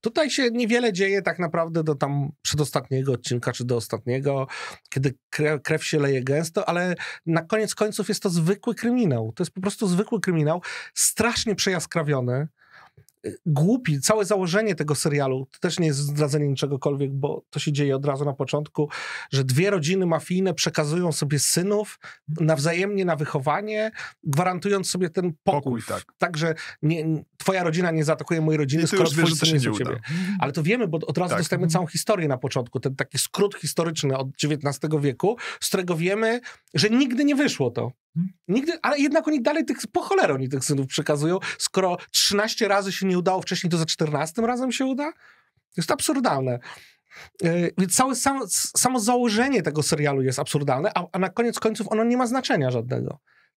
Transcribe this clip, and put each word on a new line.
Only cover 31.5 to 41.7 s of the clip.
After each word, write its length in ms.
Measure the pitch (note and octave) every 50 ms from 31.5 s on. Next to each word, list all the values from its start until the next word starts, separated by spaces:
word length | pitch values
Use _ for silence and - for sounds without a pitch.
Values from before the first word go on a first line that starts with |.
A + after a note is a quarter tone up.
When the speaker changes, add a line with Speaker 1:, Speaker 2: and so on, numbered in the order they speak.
| F3+ F3 F3+ E3
Speaker 1:
całą 180 | D#3+ F#3 F3+
historię 420 | - - D#3+ - - G#3+ F3+ D#3+ C#3+
na 100 | C3 B2
początku, 420 | - B2+ - C3+ A#2+ - - B2
ten 160 | - C3+ C3+
taki 220 | - C#3 - - C3+
skrót 360 | - - - - G3+ G3 -
historyczny 640 | - - D3 - - E3 E3+ D#3 D#3+ D3+ C3+ C3+
od 200 | C3 C3+ C3 -
dziewiętnastego 640 | - D3+ D3 D#3 C#3+ D3+ C#3+ C3+ - - D3+ D#3 D3
wieku, 360 | C#3+ C#3 A#2+ - - G3 A#3 - - - - -
z 80 | - -
którego 280 | - F#3+ F#3 F3 F3
wiemy, 440 | D#3+ E3+ F#3 G3+ A3 A3+ A3 A#3 A#3+ - - - - _ _ -
że 160 | D3+ - -
nigdy 340 | A3+ B3+ D4 A#3+ B3 B3 D4
nie 100 | C#4+ D4
wyszło 360 | C4 D4 - - - C3+ A#2+
to. 220 | - A#2 A2+ B2 - _ _ _ -
Speaker 2:
Mhm. 180 | D#3+ F#3 F#3+ - _ _ -
Speaker 1:
Nigdy, 240 | F#3 C4 C#4 E4 E4+ -
ale 160 | - A#3+ D4 C#4
jednak 300 | C#4 D4+ D4+ D#4+ D#4+ D#4
oni 140 | D4+ C#4
dalej 220 | A#3 D4 D4+ E4 E4
tych, 140 | E4 C4 - - -
po 80 | - F4+
cholerę 320 | - - G4 F#4+ D#4+ D#3+ C#3
oni 140 | C3 C3 B2+
tych 160 | C#3+ C3+ -
synów 220 | - D3 C3+ C3+
przekazują, 520 | C3 - - D3 - D3+ C#3+ D3+ E3 F3+ F#3+ - - - -
skoro 380 | - -